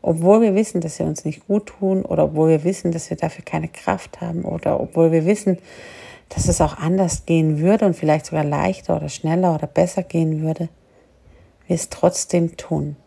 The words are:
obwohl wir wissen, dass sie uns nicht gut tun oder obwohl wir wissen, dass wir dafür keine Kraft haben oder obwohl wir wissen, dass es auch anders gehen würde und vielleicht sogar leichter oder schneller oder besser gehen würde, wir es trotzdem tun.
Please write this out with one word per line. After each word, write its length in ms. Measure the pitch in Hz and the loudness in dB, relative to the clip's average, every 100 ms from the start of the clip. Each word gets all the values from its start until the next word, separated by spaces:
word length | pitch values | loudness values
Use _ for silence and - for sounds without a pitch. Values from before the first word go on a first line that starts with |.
obwohl 380 | - 160 170 220 | 0 2 6 6
wir 160 | 226 190 | 6 2
wissen, 240 | 220 180 | 0 -2
dass 160 | 165 - | -6 -4
sie 80 | |
uns 220 | 160 156 151 | -4 -4 -6
nicht 220 | 151 - | -8 -2
gut 180 | 202 208 | -2 -2
tun 400 | - 190 190 - | -4 0 0 0
oder 180 | 165 | 0
obwohl 240 | 156 156 160 | 0 2 4
wir 160 | 160 | 4
wissen, 300 | 160 190 175 | 2 -2 -4
dass 160 | 165 - | -4 -6
wir 80 | 156 | -6
dafür 260 | 170 - | -6 -6
keine 240 | - 160 160 | -8 -8 -8
Kraft 540 | - - 190 - - | -8 -4 -4 -6 -10
haben 240 | 170 170 - | -8 -6 -6
oder 340 | 165 - - | -4 -2 -2
obwohl 320 | 127 165 165 | -2 2 4
wir 140 | 160 160 | 4 2
wissen, 320 | 202 202 175 - - - - - - _ | 0 0 -2 -6 -20 -20 -20 -20 -20 _
dass 180 | - - | -4 -2
es 140 | - | 2
auch 160 | 151 147 | 0 0
anders 480 | 160 185 180 - - | -2 0 0 -2 0
gehen 340 | 165 160 151 | 2 2 2
würde 260 | 170 214 202 | 2 4 2
und 80 | |
vielleicht 340 | - 156 156 - | 0 0 0 0
sogar 180 | 156 147 | -4 -2
leichter 500 | 147 175 190 - - | 0 -2 -4 -2 -4
oder 140 | 151 | -4
schneller 440 | - 160 165 185 | -6 -2 2 2
oder 140 | 156 143 | 0 -2
besser 340 | - 175 - | 0 0 0
gehen 400 | 180 165 160 156 | -2 0 0 0
würde, 280 | 160 156 165 _ _ _ _ _ _ - _ _ _ | -2 -4 -6 _ _ _ _ _ _ -20 _ _ _
wir 80 | 175 | -4
es 140 | - | -4
trotzdem 680 | - 175 180 - 175 170 - | 0 0 0 -2 0 0 -4
tun. 400 | - 156 147 143 | -6 -4 -4 -10